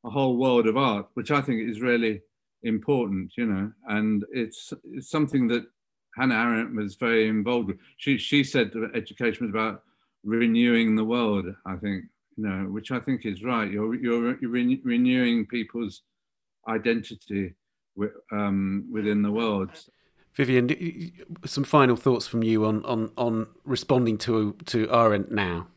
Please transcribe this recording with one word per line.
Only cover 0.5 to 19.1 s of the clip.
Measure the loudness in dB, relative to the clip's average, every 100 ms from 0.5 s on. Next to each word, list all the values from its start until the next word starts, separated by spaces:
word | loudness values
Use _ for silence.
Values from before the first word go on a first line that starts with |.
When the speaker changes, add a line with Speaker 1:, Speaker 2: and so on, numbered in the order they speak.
| 4 4
Speaker 1:
of | 2
art, | 2 0 -4
which | -10 0
I | 0
think | 0 -2 -4
is | -4
really | 0 2 2 -2 _ _ _ _
important, | -2 -2 0 0 0 -4 -6 -4
you | -2
know, | -2 -4 -8 -4
and | -2 0 0 -2
it's, | -6 -6 -8 -14 -14 -12
it's | -14 -4
something | -2 2 2 2
that | 0 -4 _ _ _ _ -2
Hannah | 0 2
Arendt | 2 0 -2 -4
was | -6
very | -4 2 2 2
involved | 2 0 0 -2
with. | -8 _ _
She, | -2 0
she | 2 2
said | 2 0 0
that | -2 -4
education | -6 -8 -2 -2 -2 -4
was |
about | -2 -2 -4 _ _ _ _
renewing | -4 2 4 4 4 4 4
the | 2
world, | 0 0 0 0 -4 -10 -10
I | -6
think, | -4 -6 -8 _ _ -8
you | -4
know, | -4 -6
which | -8 -6
I | -6
think | -4 -4 -4
is | -6
right. | -4 -2 -2
You're, | -4 -4
you're, | -2 -2 0 -2 -4
you're | -4
re-, | 0 0 0
renewing | 0 2 2 4 2 0 -2
people's | -6 -6 -6 -8 -10 _ _ _ _ _ _ -6
identity | -2 0 -2 -4 -16 -6 -4 -4 -8 _ _ _ -6
wi-, | -6 -6 _
um, | -4 0 0 0 -2 -4
within | -2 0